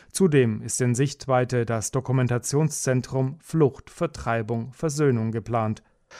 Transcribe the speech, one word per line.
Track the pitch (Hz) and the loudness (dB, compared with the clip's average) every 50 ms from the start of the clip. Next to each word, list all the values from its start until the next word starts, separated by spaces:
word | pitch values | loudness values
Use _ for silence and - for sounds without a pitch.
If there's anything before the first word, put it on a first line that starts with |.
| - _ | -18 _
Zudem | - - 190 175 147 139 123 113 107 107 | 0 2 2 4 6 6 4 4 2 -2
ist | 117 117 - - | -6 -6 -4 0
in | 127 123 120 | 0 0 2
Sichtweite | 117 143 139 - - - - 127 127 127 123 127 120 117 | 2 0 -2 -2 -6 -2 2 2 2 2 2 0 -2 0
das | 107 113 110 101 - | 0 -2 -4 -4 -4
Dokumentationszentrum | - 135 - - 127 131 127 117 120 120 - - 139 147 156 147 - - - 131 127 127 123 - 131 135 131 131 156 - | -4 -4 -2 0 0 2 2 2 0 -2 -2 -2 0 0 0 0 -2 -2 -2 0 0 0 -2 -2 -2 -2 -2 -2 -4 -10
Flucht, | _ - - 160 147 123 - - - - | _ -4 2 2 2 2 2 -2 -20 -16
Vertreibung, | - - 175 160 - - - 120 117 117 110 107 117 117 117 127 | -8 -6 -6 -6 -6 -6 -4 -2 -2 -2 -2 -2 -4 -4 -6 -8
Versöhnung | - - 165 160 139 151 151 139 123 113 110 113 | -10 -6 -4 -4 0 2 2 4 4 2 0 -2
geplant. | 110 113 95 110 117 117 110 107 107 - _ _ _ _ _ _ - | -4 -4 -4 -2 -2 0 0 0 -2 -4 _ _ _ _ _ _ -20